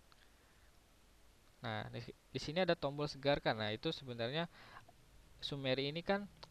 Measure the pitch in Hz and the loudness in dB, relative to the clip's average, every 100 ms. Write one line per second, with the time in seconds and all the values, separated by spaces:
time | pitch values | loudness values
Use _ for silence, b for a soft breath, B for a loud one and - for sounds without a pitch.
0 | - b b b b b b - - - | -20 b b b b b b -20 -20 -20
1 | - - - - - - 117 107 117 117 | -20 -20 -20 -20 -20 -8 -4 -2 -4 -6
2 | 117 - - 131 - 170 175 170 143 143 | -8 -12 -8 -6 0 2 4 4 0 0
3 | 147 139 139 147 151 110 107 110 160 - | -2 2 4 4 4 2 2 0 -2 -4
4 | 131 117 117 151 170 B B B B - | -4 -2 0 0 -2 B B B B -20
5 | - - - - - 139 131 131 143 160 | -20 -20 -20 -10 -6 -2 2 2 2 0
6 | 185 202 202 - - | 0 0 0 -12 -2